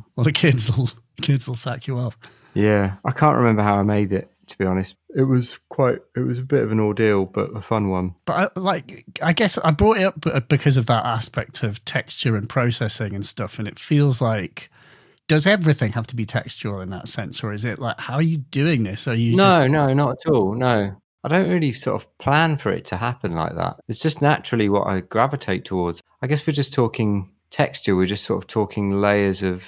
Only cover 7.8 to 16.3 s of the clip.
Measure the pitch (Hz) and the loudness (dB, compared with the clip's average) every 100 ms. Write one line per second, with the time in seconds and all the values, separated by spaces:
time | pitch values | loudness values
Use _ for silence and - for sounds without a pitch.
7.8 | 101 92 90 87 - 170 196 - 190 175 | 0 0 -2 -6 -4 -2 -2 -2 -4 -4
8.8 | - - - - 151 165 208 - 160 147 | -6 -20 -16 -4 0 2 0 0 0 4
9.8 | 208 220 190 156 160 139 117 147 147 131 | 4 4 2 -2 -2 -2 0 2 4 2
10.8 | 117 117 123 113 - - - - 113 101 | 2 2 0 -2 -4 -6 -8 -6 -6 -6
11.8 | - 127 - - 127 107 104 - 120 117 | -6 -6 -6 -4 -2 -2 -2 -2 0 0
12.8 | 110 - 104 101 101 - 104 - 107 - | -4 -4 -6 -6 -6 -6 -8 -8 -10 -8
13.8 | - 147 143 120 120 110 90 - - _ | 0 2 4 2 0 -2 -4 -10 -20 _
14.8 | _ - _ _ - 156 160 208 160 143 | _ -20 _ _ 0 2 4 4 4 2
15.8 | 110 117 110 120 107 | 0 -4 -6 -6 -4